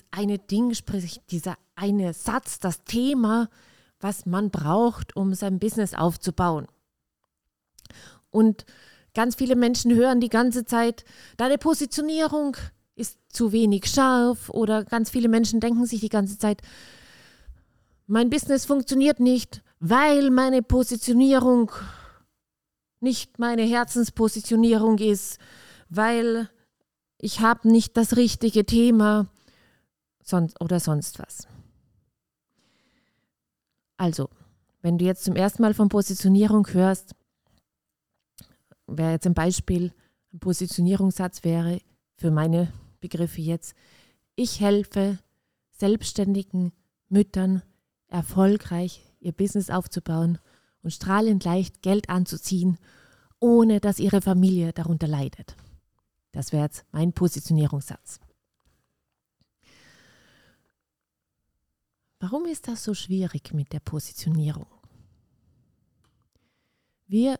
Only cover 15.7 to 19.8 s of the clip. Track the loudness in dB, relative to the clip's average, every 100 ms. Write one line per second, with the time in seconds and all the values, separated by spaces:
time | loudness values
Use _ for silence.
15.7 | 0 -2 -4 -2 -2 -2 -2 -2 -2 -8
16.7 | -20 -20 -20 -20 -20 _ _ -20 -20 _
17.7 | _ _ _ -2 0 2 0 0 0 0
18.7 | -2 0 2 2 4 2 2 -2 -14 -20
19.7 | _